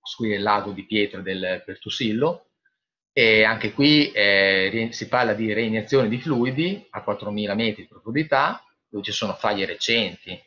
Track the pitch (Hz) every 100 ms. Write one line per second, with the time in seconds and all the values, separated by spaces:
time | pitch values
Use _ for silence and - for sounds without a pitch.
0 | - - 110 104 104 104 101 95 95 107
1 | 101 95 92 92 92 90 - 95 - -
2 | 113 110 151 175 _ _ _ _ _ _
3 | _ - 113 110 110 117 107 - 147 151
4 | 143 107 101 98 98 95 95 113 113 -
5 | 113 127 120 104 110 107 113 110 107 135
6 | 113 110 165 127 123 131 170 202 _ 104
7 | - 101 104 104 104 101 113 107 113 -
8 | 110 131 156 135 143 233 _ _ _ 101
9 | 98 101 104 92 110 101 92 85 - 117
10 | 95 - - 90